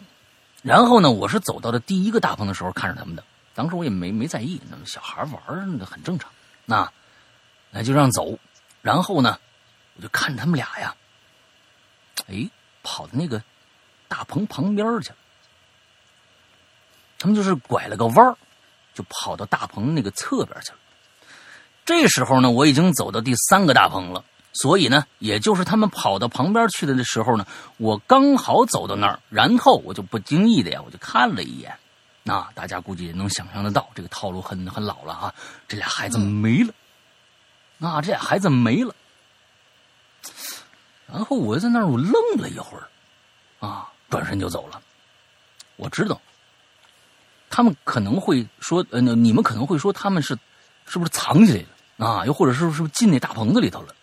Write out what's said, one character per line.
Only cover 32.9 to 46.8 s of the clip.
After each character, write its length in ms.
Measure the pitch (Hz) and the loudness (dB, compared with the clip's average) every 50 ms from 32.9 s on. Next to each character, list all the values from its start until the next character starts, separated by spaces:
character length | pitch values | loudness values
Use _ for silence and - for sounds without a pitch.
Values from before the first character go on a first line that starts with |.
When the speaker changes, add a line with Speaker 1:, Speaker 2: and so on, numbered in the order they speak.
| 95 | -10
Speaker 1:
计 100 | 87 90 | -10 -10
也 60 | 85 82 | -10 -8
能 160 | 92 98 101 | -6 -4 -4
想 180 | 95 - 92 - - | -6 -6 -10 -10 -10
象 100 | 101 101 | -6 -6
得 80 | 104 | -2
到， 180 | 101 - - - - | -2 -2 -2 -4 -14
这 60 | - | -16
个 60 | 87 85 | -16 -14
套 200 | - - - 98 | -14 -10 -8 -8
路 120 | 90 92 | -8 -8
很， 280 | 90 - 104 92 92 90 | -10 -10 -10 -10 -10 -10
很 140 | - - 107 | -8 -8 -8
老 200 | 104 92 - 71 | -8 -8 -10 -12
了 100 | 78 82 | -14 -12
啊， 200 | - - 101 - - - - - - _ _ | -10 -10 -12 -12 -12 -20 -20 -20 -20 _ _
这 100 | - 101 | -12 -8
俩 100 | - - | -6 -6
孩 220 | - - - 104 | -6 -6 -6 -4
子 80 | - 107 | -2 -2
没 460 | 101 101 104 104 107 110 113 165 240 | -2 -2 -2 -2 0 2 2 2 2
了。 60 | 226 | 0
Speaker 2:
嗯。 40 | - _ _ _ _ _ _ _ _ _ _ _ _ _ _ _ _ _ _ _ _ _ | -2 _ _ _ _ _ _ _ _ _ _ _ _ _ _ _ _ _ _ _ _ _
Speaker 1:
那 240 | 151 170 160 151 | -8 -4 -4 -4
这 100 | 143 180 | -2 -2
俩 80 | 202 - | -4 -4
孩 200 | - - 143 196 | -2 -2 0 2
子 100 | 190 185 | 2 2
没 340 | 139 123 120 113 117 190 254 | 2 4 4 2 2 2 0
了。 100 | 233 - _ _ _ _ _ _ _ _ _ _ _ _ _ _ _ _ _ _ _ _ _ _ _ _ _ - - - - - - - - - _ _ _ _ _ _ _ _ - | -2 -6 _ _ _ _ _ _ _ _ _ _ _ _ _ _ _ _ _ _ _ _ _ _ _ _ _ -20 -20 -20 -16 -16 -14 -14 -16 -18 _ _ _ _ _ _ _ _ -14
然 160 | - 165 220 | -8 -8 -4
后 100 | - 285 | -2 -2
我 240 | 247 160 104 107 147 | -2 0 0 0 0
在 80 | 190 240 | 0 2
那 100 | 233 240 | 2 2
儿 60 | 214 175 | 2 2
我 100 | 127 117 | 2 0
愣 160 | 143 185 247 453 440 480 403 247 | 2 2 2 2 2 2 0 -2
了 120 | - - | -2 -4
一 80 | - - | -10 -12
会 200 | - - - - | -12 -14 -16 -18
儿， 100 | - - _ _ _ _ _ _ _ _ _ _ _ _ _ _ | -20 -20 _ _ _ _ _ _ _ _ _ _ _ _ _ _
啊， 320 | - 104 - - - - - _ _ _ | -12 -12 -10 -12 -14 -16 -18 _ _ _
转 160 | - - - | -6 -6 -6
身 140 | 85 98 98 | -4 -6 -6
就 100 | 95 90 | -6 -6
走 180 | 82 - - - | -8 -8 -10 -12
了。 140 | - - _ _ _ _ _ _ _ _ _ _ _ _ _ _ _ _ - _ _ | -20 -20 _ _ _ _ _ _ _ _ _ _ _ _ _ _ _ _ -20 _ _
我 140 | - 98 - | -12 -12 -10
知 160 | - 170 190 | -4 -4 -4
道 140 | 214 135 - _ _ _ _ _ _ _ _ _ _ _ _ | -4 -4 -6 _ _ _ _ _ _ _ _ _ _ _ _